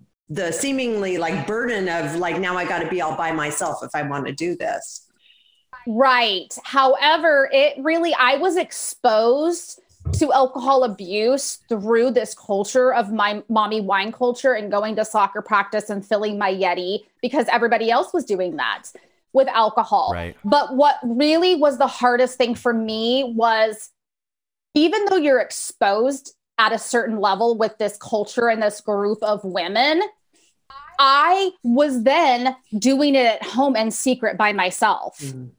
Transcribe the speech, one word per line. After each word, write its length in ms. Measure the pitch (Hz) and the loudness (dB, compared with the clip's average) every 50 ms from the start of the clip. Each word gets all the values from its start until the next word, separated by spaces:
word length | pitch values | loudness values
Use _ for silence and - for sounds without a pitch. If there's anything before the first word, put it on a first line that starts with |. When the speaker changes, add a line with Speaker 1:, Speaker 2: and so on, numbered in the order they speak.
| _ _ _ _ _ _ | _ _ _ _ _ _
Speaker 1:
the 220 | 156 190 185 165 | -8 -6 -6 -4
seemingly, 680 | 160 - - 277 269 262 254 240 220 208 196 190 180 170 | -4 -4 -4 -4 -2 -2 -2 -2 -2 -2 -2 -2 -2 -2
like, 300 | 170 160 190 165 139 - | -2 -2 -4 -4 -4 -4
burden 420 | 214 226 262 247 233 196 190 180 | -4 -4 -4 -2 -2 -2 -2 -2
of, 280 | 165 170 156 143 156 170 | -2 -4 -4 -4 -4 -4
like, 220 | 180 175 160 170 | -4 -4 -4 -2
now 160 | 190 180 180 | -4 -2 -2
I 100 | 180 175 | -2 -4
gotta 220 | 175 180 170 165 160 | -4 -4 -4 -4 -4
be 140 | 185 180 | -4 -4
all 160 | 160 156 147 - | -4 -4 -4 -4
by 140 | 170 160 | -4 -4
myself 480 | 160 156 147 151 147 - 185 160 135 - | -2 -4 -4 -4 -4 -4 -4 -4 -6 -6
if 80 | - 139 - | -10 -8 -6
I 80 | 151 147 | -6 -6
wanna 280 | 143 143 143 131 127 | -4 -6 -6 -6 -8
do 240 | 139 - 165 175 170 | -8 -6 -6 -6 -6
this. 520 | 170 - - - - - - - - - _ _ _ _ _ _ _ _ _ _ _ _ _ - - - 240 | -6 -6 -6 -6 -8 -10 -12 -16 -18 -20 _ _ _ _ _ _ _ _ _ _ _ _ _ -20 -14 -10 -6
Speaker 2:
Right. 680 | 214 226 269 262 254 247 233 220 196 180 147 - - - - | 0 2 4 4 4 4 2 0 -2 -4 -6 -10 -14 -16 -14
However, 840 | - - 277 269 262 277 277 285 302 320 330 311 330 294 277 269 269 | -4 0 2 4 4 4 4 4 2 2 4 2 2 4 4 2 2
it 220 | - 269 285 294 - 269 | 2 2 2 2 0 -2
really, 340 | 269 311 320 339 339 339 285 | -2 0 0 0 0 0 2
I 220 | - 254 247 277 | 2 2 2 2
was 220 | 277 339 381 320 359 | 2 0 0 0 0
exposed 1200 | 320 - - - - - - - - 247 220 214 226 233 254 285 311 339 349 320 - - - - _ _ _ _ - - - - | -2 -4 -6 -10 -10 -12 -10 0 2 2 4 4 4 4 2 2 2 0 -2 -4 -8 -14 -18 -20 _ _ _ _ -6 -4 -2 0
to 120 | 320 277 | 0 2
alcohol 520 | - 277 262 254 254 262 247 269 277 262 254 | 4 4 4 2 0 -4 0 2 2 2 2
abuse 760 | 233 190 - 196 170 196 208 220 240 269 269 - - - - _ _ | 0 -2 -6 -10 -6 -4 0 0 2 0 0 -2 -6 -10 -12 _ _
through 440 | 233 208 196 220 233 226 233 262 | -6 -4 -2 0 2 2 2 2
this 240 | 220 240 214 214 - | 2 0 -2 -2 -8
culture 580 | - - - 202 196 202 - - 254 254 254 - | -14 -6 -4 -2 -2 -2 0 0 2 2 4 2
of 180 | 240 220 196 | 2 0 -2
my 300 | 220 220 208 208 208 214 - - | -2 0 0 0 -2 -4 -6 -2
mommy 320 | 226 220 214 208 220 220 | 0 0 2 2 0 -4
wine 300 | 196 196 202 190 196 220 | -2 0 0 0 0 -2
culture 420 | 233 - 254 247 240 - - 262 247 | -4 -2 -2 -2 -2 0 0 0 0
and 160 | 220 208 196 | 0 -2 -2
going 260 | 208 202 208 220 214 214 | -2 -2 -2 -2 -2 -4
to 60 | 220 | -4
soccer 380 | - - 214 196 190 - 214 | -2 0 0 0 0 0 -6
practice 480 | - - 214 196 202 - - 214 208 - | -4 0 0 0 0 0 -2 -4 -4 -4
and 160 | 208 196 190 | -6 -8 -4
filling 320 | - 226 208 214 214 208 202 | -2 -2 -2 0 -2 -4 -2
my 160 | 208 196 190 | -2 -2 0
Yeti 520 | 190 190 175 175 180 180 180 196 214 - _ _ _ - | 0 0 0 0 -2 -4 -4 -6 -6 -8 _ _ _ -6
because 240 | 240 - 226 233 - | -2 -2 -2 0 0
everybody 380 | 247 233 226 226 233 214 226 226 | 2 2 2 2 2 2 2 2
else 240 | 233 262 370 - - | 2 2 0 0 -2
was 100 | 349 233 | -4 -2
doing 340 | - 208 180 185 180 160 143 | -2 -2 -2 -2 -4 -4 -4
that 260 | 123 113 101 - - - - - - _ _ _ _ _ - | -4 -4 -4 -6 -10 -16 -20 -20 -20 _ _ _ _ _ 2
with 140 | 262 269 262 | 2 2 4
alcohol. 640 | - 226 220 214 - 240 214 - 214 196 - - - | 2 2 2 2 2 0 0 2 0 0 0 0 -2
Speaker 3:
Right. 240 | 87 85 85 - - - | -4 -6 -8 -10 -8 -2
Speaker 2:
But 300 | 208 285 294 - - 262 | 2 2 2 2 0 2
what 220 | 254 285 294 - - - | 2 4 4 2 0 -2
really 520 | 240 233 247 294 302 311 330 359 370 370 | -4 -2 0 2 2 4 4 4 2 2
was 240 | 294 294 294 262 233 | 4 2 2 2 2
the 80 | 277 262 | 0 0
hardest 500 | - - 247 247 240 240 254 254 - - | 0 0 0 2 4 2 2 0 0 0
thing 160 | 247 233 240 | -2 -2 -2
for 180 | - - 240 | -2 -2 -2
me 640 | 233 226 220 220 220 220 226 233 247 269 277 240 233 | -2 0 -2 -4 -4 -2 0 0 0 0 0 -2 -2
was, 540 | 220 233 226 220 220 220 220 214 - - - _ _ _ _ _ _ _ _ _ _ _ _ _ _ _ _ - | 0 2 2 4 4 2 2 0 -6 -14 -20 _ _ _ _ _ _ _ _ _ _ _ _ _ _ _ _ 2
even 300 | 302 311 339 370 440 415 | 2 2 4 2 2 0
though 120 | 403 381 370 | 2 2 2
you're 220 | 294 294 262 240 | 4 4 4 2
exposed 960 | 202 - - - - - - - 214 196 202 214 233 269 277 262 - - - _ _ _ _ - | 2 -2 -6 -10 -10 -12 -4 0 0 2 2 2 0 0 -2 -4 -10 -18 -20 _ _ _ _ 0
at 160 | 220 214 226 | 0 2 0
a 60 | 214 | -2
certain 400 | - - - 233 226 226 220 208 | -4 -2 -2 -2 -2 -2 -2 0
level 360 | 196 202 190 190 226 233 233 | 0 0 2 2 2 0 0
with 220 | 208 226 214 - _ | 0 -2 -2 -2 _
this 180 | 220 202 208 | -4 -4 -4
culture 540 | - - - 233 208 208 208 - 247 233 233 | -8 -8 -4 -4 -4 -4 -2 -2 0 0 2
and 100 | 226 220 | 2 2
this 220 | 214 208 208 - | 0 -2 -2 -4
group 400 | - - 208 202 202 208 220 214 | -4 -4 -2 -2 0 -2 -2 -2
of 220 | 226 214 214 202 - | -2 -2 -2 -2 -4
women, 580 | 190 180 190 170 175 202 220 262 294 311 339 415 427 - _ _ _ _ _ _ _ _ _ _ _ 269 277 285 311 - - | -6 -6 -4 -4 -2 0 2 2 2 2 0 0 -2 -6 _ _ _ _ _ _ _ _ _ _ _ -20 -20 -20 -12 -2 2
I 540 | 277 269 269 285 302 339 370 392 392 370 370 _ | 4 4 6 4 4 4 4 2 2 -2 -4 _
was 400 | - 240 233 262 294 302 262 247 | -2 0 2 2 2 2 0 0
then 540 | 214 262 277 330 330 277 247 240 247 262 254 - _ _ 214 208 | 2 2 4 4 4 2 2 2 0 -2 -4 -4 _ _ -8 -2
doing 340 | 202 254 269 262 294 285 277 | 0 2 2 4 2 2 4
it 140 | 269 247 233 | 4 4 2
at 160 | 214 - - | 0 0 -6
home 320 | - - 240 277 285 254 | -6 -2 0 0 2 2
in 160 | 220 220 220 | 0 0 -2
secret 440 | 214 - - 262 254 247 - 208 185 | -2 -2 -2 -2 0 0 0 -4 0
by 160 | 180 214 208 | 2 0 0
myself. 680 | 208 196 180 185 - - 233 214 180 - - - - - | 2 0 -2 -2 0 0 0 0 0 0 -4 -10 -12 -12
Speaker 1:
Mm-hmm. 300 | 147 135 131 127 127 127 - | -12 -12 -12 -12 -14 -16 -18